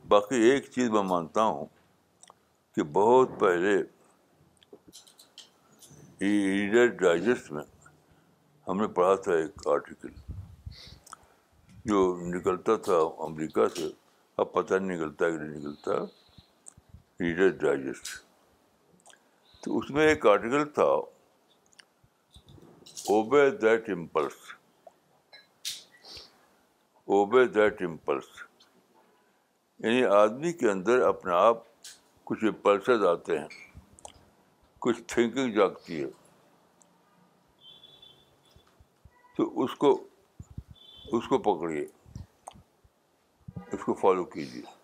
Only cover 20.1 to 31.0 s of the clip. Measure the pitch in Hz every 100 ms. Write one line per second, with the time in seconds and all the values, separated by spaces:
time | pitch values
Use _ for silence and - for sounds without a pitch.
20.1 | 147 113 101 110 143 147 - 78 69 67
21.1 | _ _ _ _ _ _ _ _ _ _
22.1 | _ _ - _ - - - - - -
23.1 | 107 113 143 139 104 110 113 - 90 80
24.1 | 80 69 - - - _ _ - _ _
25.1 | _ _ - _ _ - - - _ -
26.1 | - - _ _ _ _ _ _ _ -
27.1 | 98 101 123 120 101 107 - 90 78 -
28.1 | 67 - - - _ _ _ _ _ _
29.1 | _ _ _ _ _ _ _ 110 123 113
30.1 | 101 107 120 170 170 113 98 92 123